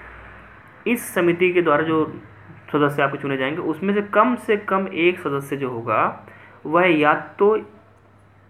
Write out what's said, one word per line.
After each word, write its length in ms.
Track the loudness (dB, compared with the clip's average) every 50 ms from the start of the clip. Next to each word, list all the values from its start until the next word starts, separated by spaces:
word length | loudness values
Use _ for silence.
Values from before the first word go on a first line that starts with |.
| -20 -20 -20 -20 -20 -20 -20 -20 -20 -20 -20 -20 -20 -20 -18 -8 -4
इस 280 | -4 -4 -4 -4 -4 -2
समिति 380 | 0 2 2 2 2 2 2
के 100 | 2 2
द्वारा 200 | 2 2 2 2
जो 380 | 2 0 0 0 0 -2 -6 -14 -18 -20 -20 -20 -20 -20 -20 -20 -10 -4
सदस्य 300 | 0 2 2 2 2 0
आपके 160 | -2 -2 -2 -4
चुने 180 | -6 -4 -4
जाएंगे 260 | -2 -2 -4 -4 -4
उसमें 320 | -4 -6 -4 -4 -2 -2 -2
से 80 | -2
कम 340 | -2 0 2 2 4 2 2
से 200 | -2 -2 -2 -2
कम 320 | -2 -2 -2 -2 -2 -2 -2
एक 260 | -2 0 2 2 0 0
सदस्य 380 | -4 -4 -4 -4 -4 -6 -6
जो 140 | -4 -4 -4
होगा 560 | -6 -6 -2 0 0 2 0 0 -2 -8 -16 -20 -20 -20 -20 -20 -20 -14 -6
वह 320 | 0 2 4 4 4 4 4
या 160 | 4 4 2
तो 440 | 2 -2 -6 -2 2 4 4 4 2 -2 -8 -18 -20 -20 _ _ _ _ _ _ -20 _ _ _ _ _